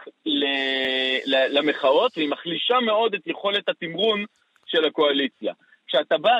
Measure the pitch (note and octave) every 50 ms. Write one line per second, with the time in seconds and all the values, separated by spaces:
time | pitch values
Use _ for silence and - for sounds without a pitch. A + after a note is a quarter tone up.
0 | - - - _ - D#3+ D3 C#3+ C#3+ C#3 C#3 C#3 C3+ C3+ C3+ C3 C3 C3 C3 C3
1 | C3 C3 C3 C3 - C3+ C3+ C3 C3 B2+ C3+ C#3+ D3 D3+ C#3 - - C3+ C#3 E3
2 | G#3+ B3+ - E3+ D#3 D3 C#3 - - E3+ E3+ D#3 - - A#3+ B3+ B3 A3 G#3+ G#3+
3 | A3+ A3 G3 G3 - E3 D#3+ - - G3+ G3+ G3+ - - F3+ - F#3 E3 E3 E3+
4 | G#3 A3 G#3+ G3+ G#3 G#3+ _ _ _ _ _ _ _ - - E3 D#3 D3 - -
5 | D3+ C#3+ C#3+ C#3 C#3 B2 _ - G#2+ F#2+ E2 _ _ _ _ _ _ - - E3
6 | D3+ - E3+ D3+ D#3 G#3+ B3 A#3